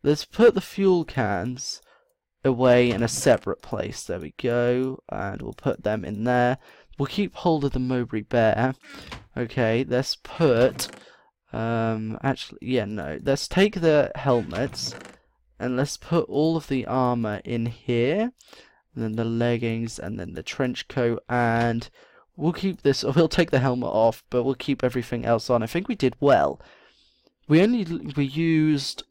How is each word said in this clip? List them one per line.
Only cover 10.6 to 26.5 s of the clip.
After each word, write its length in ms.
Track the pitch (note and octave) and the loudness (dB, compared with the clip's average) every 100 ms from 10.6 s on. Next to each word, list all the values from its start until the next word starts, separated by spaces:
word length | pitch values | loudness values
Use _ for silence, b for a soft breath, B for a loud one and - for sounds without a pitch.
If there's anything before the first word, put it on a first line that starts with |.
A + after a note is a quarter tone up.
| B2+ - - - B B B _ _ | 4 2 -10 -10 B B B _ _
Um, 680 | - A2+ A#3 A2+ A3 A2 A2 | -6 -2 -2 -2 -2 -6 -4
actually, 340 | C#3 C3 - - | -4 -4 -8 -14
yeah, 260 | - B2+ G#2 | -4 -2 -2
no. 340 | G#2+ D2 D2+ | -8 -8 -6
Let's 240 | - C3+ - | -2 -2 0
take 340 | - G#3 G3 | 2 2 2
the 300 | E3 D3+ C#3 - | 2 4 2 -2
helmets. 800 | C#3 A#2+ G#2 F2+ C3+ - - - - B B B _ _ | 0 0 0 -4 -6 -6 -10 -10 -18 B B B _ _
And 160 | B2 B2+ | -6 -2
let's 200 | C#3+ - | -2 -4
put 320 | - E3+ - | -2 -2 0
all 280 | G#2+ D#3 E3 | 0 0 0
of 100 | - | -2
the 200 | C3+ - | -4 -2
armor 540 | C3 B2+ A#2+ A2+ G#2 | 0 2 0 -2 -6
in 220 | - A#2 A#2 | -4 -4 -4
here. 680 | A2+ - A#2+ B2 F3+ A#3 _ B B B B _ | -6 -2 0 2 0 -2 _ B B B B _
And 100 | - | -6
then 80 | A2+ | -4
the 120 | A2 | -2
leggings, 760 | A#2 A#2 A#2+ A#2 A#2 A2+ A#2 - | -2 0 2 0 0 -2 -6 -8
and 180 | F2+ G2+ | -10 -8
then 160 | F2+ | -10
the 80 | E2+ | -10
trench 460 | - - B2+ B2 - | -12 -4 -2 -2 -6
coat, 340 | - A#2+ A#2 _ | -2 0 0 _
and... 600 | B2 A#2+ A#2 A#2 A#2 - b b b b | 0 2 2 0 -2 -6 b b b b
We'll 180 | - D#3 | -4 -4
keep 300 | F3 F#3+ F3 | -2 -4 0
this, 220 | C#3+ C3+ | 0 2
<laughs> 120 | - C3+ | 2 4
we'll 120 | D#3+ | 4
take 240 | - E3 | 4 2
the 80 | C3+ | 2
helmet 300 | C3 B2+ B2 | 2 0 -2
off, 340 | G#2+ A2+ - _ | 2 2 2 _
but 140 | B2 | -2
we'll 140 | B2 C3 | 0 -2
keep 260 | - C3+ | -2 0
everything 420 | B2+ B2 A#2 A#2+ | 0 -2 -4 -4
else 240 | A#2 A#2 - | 0 0 2
on. 140 | B2 | 0
I 40 | A2+ | 0
think 200 | E3+ F#3+ | -4 -4
we 80 | |
did 220 | A3+ C3 - | 0 0 2
well. 420 | C#3+ A#2+ C#2+ | 4 6 4